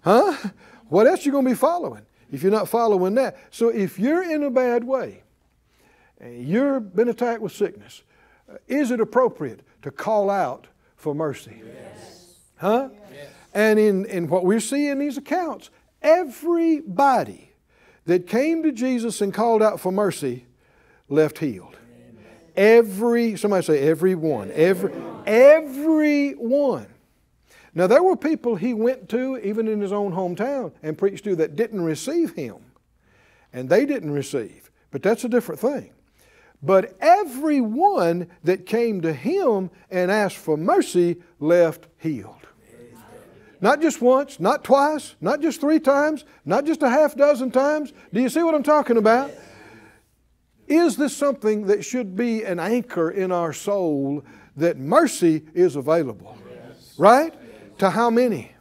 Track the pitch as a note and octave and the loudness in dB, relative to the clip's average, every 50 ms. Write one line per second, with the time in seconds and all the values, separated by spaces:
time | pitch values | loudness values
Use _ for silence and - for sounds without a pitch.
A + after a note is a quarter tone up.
0 | _ D#3+ G3+ A#3+ G#4 G4 D4 - - G3 - _ - - - - _ - - F#3+ | _ 4 4 4 4 2 -2 -4 -10 -12 -12 _ -20 -20 -20 -20 _ 0 2 4
1 | A3+ C#4 - - - C#4+ C4 C#4 C4 C4 A#3 - C4 D4+ E4+ F4+ D4 D#3 A2+ G#2+ | 4 4 2 2 -2 -2 0 0 0 0 0 0 0 0 0 -2 -6 -8 -12 -14
2 | - _ _ _ _ _ C#3+ C3 D#3 G3 G#3 G#3+ F#3+ D3+ - A#3 A#3 A3+ G#3 F#3 | -20 _ _ _ _ _ -10 -2 0 0 0 0 -2 -2 -2 0 2 2 2 0
3 | F3+ F#3 G#3 C4 C4 G3+ - - - _ - - A#3 A#3 A3+ A3+ G3 F3 - - | 0 0 0 0 -2 -2 -6 -10 -20 _ -6 -2 -2 0 0 0 -4 -4 -4 -4
4 | G3+ C4+ D#4+ F4 F#4 E4+ D#4 D4+ D4 C#4+ A#3+ C4 B3+ A#3+ A#3+ A#3+ A#3 B3 C4 B3+ | -2 0 0 0 -2 -2 -4 -4 -4 -2 0 0 0 0 -2 -2 -2 -2 -4 -4
5 | G3 A2+ - - _ _ _ _ _ _ _ _ _ _ _ _ _ _ _ _ | -6 -10 -14 -20 _ _ _ _ _ _ _ _ _ _ _ _ _ _ _ _
6 | _ _ _ _ - A#2+ A#2+ A#2+ B2 C#3 F3+ A#3 C#4 C#4+ C4+ C4 A3 F#3+ F3+ G3+ | _ _ _ _ -20 -20 -16 -14 -6 -4 -2 0 0 0 -2 -4 -6 -4 -2 0
7 | A#3+ A#3+ A#3 - A#3+ A#3+ A#3 A3 A3 F3+ - - G#3 E3+ - G#2+ - - - - | 0 0 0 -2 -4 -4 -4 -6 -8 -12 -4 -4 -6 -6 -6 -14 -20 -20 -20 -20
8 | _ _ _ _ _ _ _ _ _ _ - - _ _ B3 C#4+ D4 A3+ B3 A#3 | _ _ _ _ _ _ _ _ _ _ -20 -20 _ _ -2 -2 -2 -2 0 -2
9 | A3 - - A#3+ C4 A3 - - D#3 B2 G#2+ - _ _ _ _ - C#3+ - - | -2 0 2 2 2 2 -2 -6 -10 -10 -10 -14 _ _ _ _ -16 -16 -14 -8
10 | - G3+ A3 G#3 G3 G3 G3+ G3 E3+ B2+ C3+ - _ _ _ _ _ _ _ _ | -4 -2 -2 0 0 0 0 -2 -2 -4 -6 -10 _ _ _ _ _ _ _ _
11 | - D#3 C#3+ D3 D#3+ D3+ C3 - - A2+ G#2 - - - - - - - - - | -8 -8 -6 -4 -6 -6 -6 -8 -16 -20 -20 -20 -20 -20 -20 -20 -20 -20 -20 -20
12 | - - - - - _ _ _ _ _ _ _ - G3 A3 B3 C4+ C4 - - | -20 -20 -20 -20 -20 _ _ _ _ _ _ _ -2 0 0 0 -2 -6 -12 -20
13 | - - - C#3+ C#3+ - - - - _ - G3 G#3+ A3 G#3+ G#3+ G#3+ G#3+ G3 F#3 | -20 -20 -20 -20 -20 -20 -20 -20 -20 _ 0 2 2 4 4 4 4 4 2 0
14 | G3 - G3 F3+ E3+ C#3 E3+ F#3 F3+ F#3 G#3+ A3+ G#3+ - C4+ C#4+ D4 C#4+ C#4 C4+ | -4 -4 -6 -6 -2 0 -2 0 2 2 0 0 -2 -2 -2 -2 -2 -2 -2 -4
15 | C#4+ D4 B3 C#4 C#4 - D4 F#4 F4 D#4 A3+ - - - _ _ _ _ _ _ | -4 -6 -6 -10 -6 -4 -4 -4 -4 -6 -8 -10 -16 -20 _ _ _ _ _ _
16 | - D4 D#4+ F4+ F#4 C4+ A3+ - D4 E4+ E4+ E4+ E4 E4 D#4+ C#4+ - G#3 F3 G3 | 4 4 4 4 2 -6 -10 -8 -2 -2 0 0 2 0 0 -2 -4 -6 0 2
17 | C#4 C#4 B3+ G#3 C#3 G#2 F#2 - - _ _ _ _ _ _ _ _ _ _ _ | 2 2 2 0 -2 -4 -10 -18 -20 _ _ _ _ _ _ _ _ _ _ _
18 | _ - F3 F3+ F3+ - G3+ A#3 C#4 D#4+ E4 E4 D#4+ D#4 C4 A3 B3+ C4 B3+ A#3+ | _ 0 0 0 0 -2 -2 0 0 0 -2 0 -2 -2 -2 -2 -2 -2 -2 -2
19 | A3+ A#3 F#3+ - G3+ G3 F3 G3+ A3 A#3 A3+ G#3+ A3 G#3+ - - - F3+ F#3+ G3+ | -4 -6 -4 -4 -4 -4 -2 -2 0 2 2 4 2 2 0 -2 -6 -4 -2 0
20 | G#3 F#3+ - - D3 C3 A#2+ B2 - _ _ _ _ _ _ _ _ _ _ _ | -2 -2 -2 -4 -6 -6 -8 -8 -14 _ _ _ _ _ _ _ _ _ _ _
21 | _ _ C#3 D#3 D#3 D3 - - D#3+ C#3 G#2 F#2 E2+ - - - _ - - - | _ _ 0 2 2 0 -2 -6 -6 -6 -6 -10 -14 -20 -20 -20 _ -20 -20 -20
22 | - - - - - - - - _ _ _ F#3 G3 G#3+ A3+ A#3 A3+ G#3 F#3 F#3+ | -20 -20 -20 -20 -20 -20 -20 -20 _ _ _ 4 6 8 8 8 6 4 -2 -2
23 | A3+ A#3+ A#3 A#3 A#3 A3+ G#3 E3+ - G#3 G3+ F#3 E3 - D#3 C#3+ C#3 D#3 E3 C#3+ | 0 0 2 2 0 0 -2 -2 -2 0 0 0 2 2 2 4 4 2 2 2
24 | F3 F#3+ F#3 E3 D#3+ D#3+ C#3 A2 G2 G2 F#2+ D3+ D#3+ F#3 G3 F3+ G3 F3 - - | 2 0 0 0 -2 -2 -2 -4 -6 -6 0 2 2 2 2 0 -2 -6 -6 -8
25 | - - - - - G3 G#3+ A#3 C4 C#4+ D4+ D#4+ D#4+ C#4+ C4 C#4 D4 D#4+ D#4+ D#4 | -12 -14 -14 -10 -4 0 6 8 10 8 8 8 4 -6 -10 -4 -2 0 2 2
26 | D4+ D4+ D4 C#4+ C#4+ C#4+ C4+ C#4 A#3+ A3+ C4 C#4+ C#4+ C4 G3 B2+ G2+ - _ _ | 2 2 2 0 -2 -2 -4 -8 -4 -2 0 0 0 0 -2 -4 -8 -14 _ _
27 | _ _ _ _ _ _ _ _ _ _ _ _ _ _ _ E3 F#3 F#3 A#3 D4+ | _ _ _ _ _ _ _ _ _ _ _ _ _ _ _ -2 2 4 4 4
28 | F4+ F#4+ F#4 - - D#4+ D#4 - - A#3+ A3+ D#3+ F3 B3+ A#3+ G#3+ A3 A#3+ C4 B3+ | 6 4 0 0 -2 -4 -4 -2 -4 -4 -4 -2 -4 -4 -2 -2 -2 -2 -2 -4
29 | F3+ - G#3+ B3 B3+ C4+ C4 A#3+ G3+ G3 G#3+ A3+ A3+ A3 G#3+ G#3 G3+ F#3 G3+ G#3 | -8 -6 -6 -4 -4 -4 -8 -6 -6 -6 -4 -4 -4 -4 -4 -4 -4 -4 -4 -4
30 | G#3 G3+ E3 F#3 F#3 F3+ F3+ F3+ G#3 C4 C#4+ C4+ A3+ D#3 - _ - D#3 D#3 - | -4 -4 -4 -6 -6 -6 -6 -6 -6 -6 -4 -6 -8 -10 -12 _ -10 -10 -4 -2
31 | F#3+ G3+ G3 D#3+ - G#3 F#3 D#3+ D#3+ D3 C#3+ D3 A#3 A#3 G#3+ G3 E3+ D#3+ D#3 D3 | -2 -2 -2 -4 -6 -4 -2 -2 -2 -4 -2 -4 -4 -4 -4 -4 -4 -4 -4 -4
32 | - B3+ D#4 F4 E4 A#3 - F3 C#3+ A2+ F#2 D#2 - _ _ _ _ _ _ _ | -6 -4 -2 -2 -2 -2 -4 -10 -10 -10 -12 -16 -20 _ _ _ _ _ _ _
33 | _ _ _ _ _ _ _ _ _ _ - B2+ B2+ C3 E3+ G#3+ C#4+ C#4 C#4+ A#3 | _ _ _ _ _ _ _ _ _ _ -12 -12 0 2 2 2 4 2 -4 -6
34 | D#3 D3 C#3+ C#3+ C3+ - - C3+ A2 F2+ - - _ _ _ _ _ _ - C#3 | -4 -4 -4 -4 -6 -4 -6 -6 -6 -8 -14 -20 _ _ _ _ _ _ -14 -4
35 | - F#3+ A3+ A3+ - A#3+ A#3+ A#3+ - - D#3 D3 - C4 D4 G#3 G2+ - _ _ | 0 0 0 0 -2 0 0 0 0 -2 -10 -4 -4 -4 -4 -4 -10 -14 _ _
36 | _ _ _ _ _ _ _ _ _ _ _ _ C#3 D3+ G3 F#3+ F#3 - - _ | _ _ _ _ _ _ _ _ _ _ _ _ 0 4 4 4 2 0 -10 _
37 | C4 D#4 F4 G#4 G#4 D4 A#3+ C4 D4+ D#4 D4 C#4 A#3+ G#3+ A3 C#4 F#4 G#4 G4 C#4+ | 4 4 4 4 4 -4 -6 -4 -2 0 0 0 0 -2 0 2 2 2 2 2
38 | F3+ E3+ E3+ F3+ E3+ - - _ - E3 F#3 F#3 F3+ - G#3+ A#3 A#3+ A#3 G#3+ F#3 | 0 0 0 -2 -6 -10 -14 _ 0 0 0 0 -2 -4 -2 0 0 0 -2 -2
39 | D#3+ E3 D3+ B2+ C3 A3+ F4+ G4+ F#4 C4+ G#3+ G3 F#3+ F3 _ _ _ _ F#3+ F3+ | -2 -4 -4 -4 -4 -2 -2 2 2 2 0 0 -2 -6 _ _ _ _ -2 -2
40 | F3+ F3+ G3+ G#3+ G#3 F#3 - - - D#3+ D#3 D3+ D#3+ A#3+ F4+ G4 - - - F3 | 0 2 2 2 0 -2 -4 -6 -4 -2 -2 0 2 2 2 2 0 2 0 2
41 | F3 F3 E3 - - _ _ _ C#3+ D#3 E3+ F3 E3+ D#3+ D#3 - - _ _ _ | 2 2 0 -6 -10 _ _ _ 0 2 4 4 4 2 0 -6 -18 _ _ _
42 | - D#3+ D3 A2+ F#2+ F#2+ - _ - - _ _ _ _ - - - - - - | -6 -6 -6 -6 -10 -16 -20 _ -20 -20 _ _ _ _ -20 -20 -20 -20 -20 -20
43 | - - - - - - - - - - - _ F#3 G#3+ D4 D4 D#4+ D#4 A#3 - | -20 -20 -20 -20 -20 -20 -20 -20 -20 -20 -10 _ 2 2 2 4 2 -2 -2 2
44 | A#3 B3 C4 C4 C#4+ C#4 - - E3 G3+ C#4+ C#4+ - - B3+ C#4 C#4 D4+ D#4 C#4+ | 2 2 2 2 0 -6 -10 -4 -2 -2 -2 -2 2 2 4 4 4 0 -2 -4
45 | - - - _ D3 F#3 C#4 D4+ D4 E4 - - C#4 C#4+ D#4+ D#4 D#4 C4+ C#4 C#4 | -8 -14 -16 _ -4 -2 -2 0 -2 -4 -4 -2 0 0 0 2 2 2 2 2
46 | D4 D#4 D#4 C4+ - _ _ _ _ C#3+ F#3 B3+ C#4+ D#4 D#4 - D4+ B3 A#3 D4+ | 2 0 -2 -6 -10 _ _ _ _ -2 -2 0 0 -2 -2 0 0 2 4 4
47 | D#4 C#4+ - B3 C#4+ D4 D4 A#3 C4 B3+ - B3+ C4+ D4 D4+ D4+ D4+ - - - | 2 2 2 2 2 2 2 0 -2 -2 0 0 0 2 0 -2 -4 -8 -14 -20
48 | - _ - G#3+ C4 B3 - D#4+ E4+ E4 D#4 D4 G#3+ D4 D4+ D4+ C4+ - A#3 A3+ | -20 _ -2 -2 -2 0 0 0 0 2 0 0 2 2 2 2 4 2 0 2
49 | G#3 A3 A3+ B3 C#4 C#4+ - - - - - - - - - - - - _ _ | 4 4 4 2 0 -6 -12 -18 -20 -20 -20 -20 -20 -20 -20 -20 -20 -20 _ _
50 | _ _ _ _ _ _ _ _ _ _ _ _ _ - C#4+ E4 F4 D#4 G3+ - | _ _ _ _ _ _ _ _ _ _ _ _ _ 0 2 4 4 2 0 -2
51 | D4+ B3+ - - C#4+ C#4+ B3+ - - G#3+ G#3+ G#3 G#3 F#3+ G#3 G3+ F3 - - B3+ | -4 -4 -2 -2 -2 -2 -2 -2 -2 -2 -2 0 0 0 0 0 -2 -6 -6 -6
52 | A#3+ F#3+ F#3 F#3+ A#3+ A#3+ A3+ A3 G#3+ G3 F3+ F3 E3 G3 A#3 B3 - - - F3+ | -6 -6 -4 -4 -2 -2 -2 -4 -4 -6 -6 -4 -2 -2 -2 -2 -4 -4 -4 -2
53 | D#3+ E3 F#3 G3 F#3 F#3 F3+ F3 E3+ E3 C#3 - - G3+ G3+ G3+ F3+ D#3+ D3 C#3 | -2 -2 -2 -4 -2 -2 -2 -2 -2 -4 -6 -8 -6 -4 -2 -2 -2 -2 -2 -2
54 | C#3 C#3 C#3+ D3 - - - - - _ _ C#3 D#3+ F3 D3+ C3 C3 D3 G3+ D#4 | -4 -4 -6 -8 -10 -16 -20 -20 -20 _ _ -2 -2 -2 -2 -2 -4 2 4 4
55 | E4+ A#3+ - - F3+ E3 D#3 D#3 D#3 - - F3+ F3+ F3 C3 C#3+ B2 D3 D#3+ E3+ | 4 2 0 0 2 2 2 0 -4 -6 0 0 0 2 0 -2 0 0 0 0
56 | D#3 B2+ G#2+ F#2 - - - - - - - - - - - - - - - - | 0 -4 -8 -12 -18 -20 -20 -20 -20 -20 -20 -20 -20 -20 -20 -20 -20 -20 -4 4
57 | D#3+ G3+ A#3+ C4+ D#4+ E4 - - - - - - - - - - G3 F#3+ E3 G#3+ | 6 6 8 6 4 -2 -6 -16 -20 -20 -20 -20 -20 -20 -6 -2 0 0 2 2
58 | A#3+ A#3+ A3+ A#3 B3+ A#3+ G3+ C3 G#2 - _ _ | 0 2 2 2 2 0 -2 -6 -8 -14 _ _